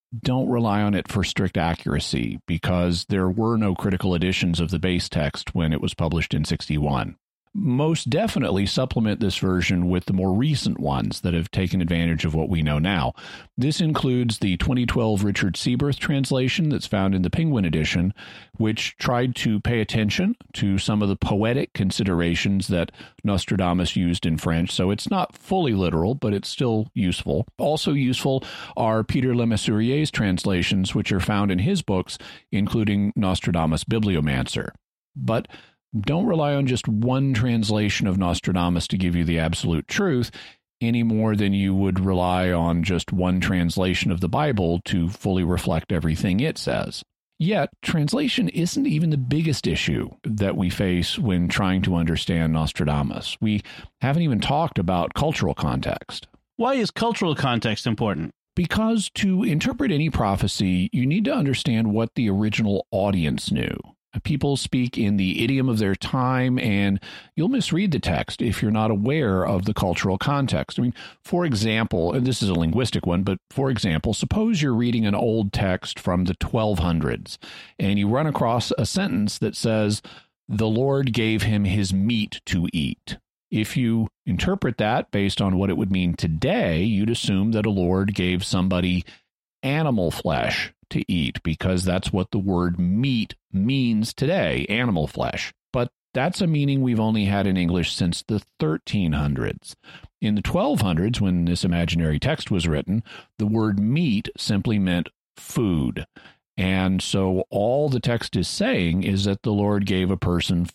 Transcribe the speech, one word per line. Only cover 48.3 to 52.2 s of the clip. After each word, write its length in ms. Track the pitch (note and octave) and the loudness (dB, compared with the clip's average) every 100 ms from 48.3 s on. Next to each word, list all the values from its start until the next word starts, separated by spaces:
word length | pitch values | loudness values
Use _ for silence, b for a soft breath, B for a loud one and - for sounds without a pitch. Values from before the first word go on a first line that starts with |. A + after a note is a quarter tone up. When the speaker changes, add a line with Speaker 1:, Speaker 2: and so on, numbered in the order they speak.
| B3+ F#3 | 0 -2
Speaker 1:
isn't 360 | - E3+ - C#4 | 0 -2 0 0
even 240 | D3+ E3 | 2 2
the 60 | D3 | 0
biggest 500 | B2+ D3 E3 C3+ - | 0 0 0 0 -2
issue 440 | D#3+ - A#1 - - | -2 0 -2 -4 -8
that 340 | - G#2+ G2 - | -6 0 0 2
we 140 | F2+ | 0
face 480 | - G2 F2+ E2+ - | 0 2 2 0 0
when 300 | B2+ F2+ F2 | 2 2 2
trying 340 | - F#2+ F#2 | 2 2 2
to 140 | G2 F2 | 2 2
understand 560 | E2 E2 | 2 0